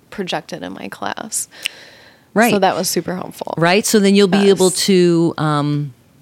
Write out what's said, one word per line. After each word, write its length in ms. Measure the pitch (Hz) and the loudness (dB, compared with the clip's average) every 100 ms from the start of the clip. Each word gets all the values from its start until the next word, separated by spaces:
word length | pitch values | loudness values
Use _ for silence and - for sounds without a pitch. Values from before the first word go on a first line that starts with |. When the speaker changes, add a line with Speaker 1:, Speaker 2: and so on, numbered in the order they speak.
| _ | _
Speaker 1:
project 420 | - 180 170 - | -12 -8 -8 -10
it 120 | 160 | -14
in 80 | - | -14
my 160 | - - | -14 -16
class. 580 | - 101 - 220 - - - - - - - - _ _ | -10 -10 -10 -10 -10 -12 -12 -14 -14 -20 -20 -20 _ _
Speaker 2:
Right. 160 | 196 233 | 0 2
Speaker 1:
So 60 | 202 | 2
that 180 | 190 131 | 0 0
was 140 | 185 | -4
super 240 | 180 170 | -4 -6
helpful. 400 | 180 - - - - | -8 -10 -12 -10 -2
Speaker 2:
Right. 300 | 170 196 - | 2 2 2
So 120 | 220 | 2
then 160 | 196 | 4
you'll 140 | 202 196 | 4 4
be 220 | 196 196 | 4 4
able 160 | 180 185 | 4 2
Speaker 1:
Yes. 180 | - | 0
Speaker 2:
to, 480 | - 185 175 170 170 - | 2 4 4 4 0 0
um, 560 | 151 147 147 147 143 - _ _ | -2 -2 -2 -2 -6 -12 _ _